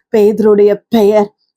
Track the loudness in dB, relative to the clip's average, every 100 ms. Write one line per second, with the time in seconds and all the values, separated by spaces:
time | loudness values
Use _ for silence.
0 | _ -2 -2 0 0 2 0 -2 _ -2
1 | 0 0 -2 _ _